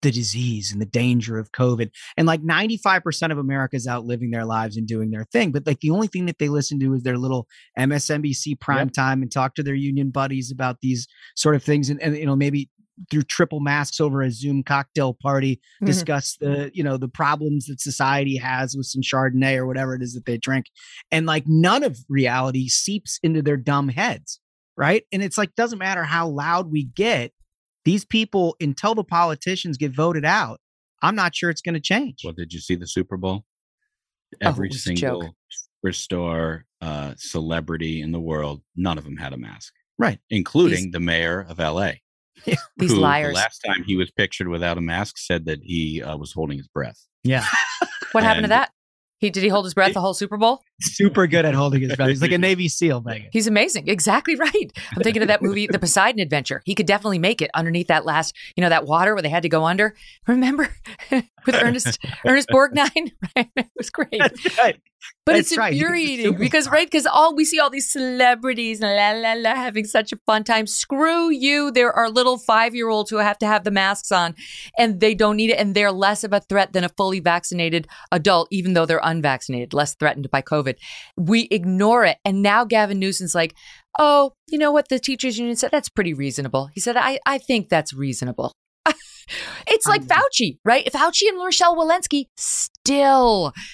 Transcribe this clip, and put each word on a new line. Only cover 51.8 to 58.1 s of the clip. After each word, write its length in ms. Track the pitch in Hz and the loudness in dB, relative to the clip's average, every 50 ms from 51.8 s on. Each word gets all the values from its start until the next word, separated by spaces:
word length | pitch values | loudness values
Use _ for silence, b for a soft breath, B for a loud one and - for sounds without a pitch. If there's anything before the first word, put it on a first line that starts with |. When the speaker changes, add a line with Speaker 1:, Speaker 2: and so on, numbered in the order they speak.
Speaker 1:
his 160 | 131 127 143 | 0 0 0
breath. 120 | 131 135 131 | 2 2 2
He's 100 | 139 131 | 4 2
like 120 | 156 185 | 2 2
a 40 | 180 175 | 2 2
Speaker 4:
<laughs> 100 | 175 190 | 4 2
Speaker 1:
Navy 180 | 190 180 180 160 | 2 2 0 -4
seal, 320 | - - 175 165 135 123 | -2 0 0 0 0 0
Megan. 280 | 113 120 113 107 104 - | -4 -8 -10 -10 -12 -2
Speaker 3:
He's 140 | - 226 208 | -2 0 2
amazing. 420 | 226 208 202 240 381 - 170 147 - | 2 2 2 2 2 0 -4 -2 -4
Exactly 460 | 202 180 - - 196 277 - - 320 | -2 0 2 2 2 2 2 0 -2
right. 340 | 254 330 302 - 427 349 208 B B B B B | 0 0 0 0 0 -2 -2 B B B B B
I'm 80 | 185 | -2
thinking 200 | 226 226 214 214 | 0 0 2 2
of 60 | 220 208 | 2 2
that 120 | 208 208 | 2 2
movie, 260 | - 196 196 208 214 | 2 0 0 -2 -2
The 120 | - 180 196 | 0 0 0
Poseidon 420 | 190 160 - 202 190 233 254 220 | 0 2 2 4 4 4 2 0
Adventure. 400 | 185 139 156 143 131 - 135 - - | -2 0 -2 -2 -2 -4 -8 -6 -6
He 80 | 180 196 | -4 -2
could 100 | - 202 | 0 2
definitely 340 | 156 196 208 202 214 196 170 | 2 2 2 2 -2 0 2
make 200 | 165 196 233 - | 2 0 0 0
it 100 | 151 - - | -4 -4 -2
underneath 320 | 165 165 165 165 175 170 | -2 -2 0 0 -2 0
that 180 | - 165 156 - | 2 2 2 2
last, 300 | 160 | 0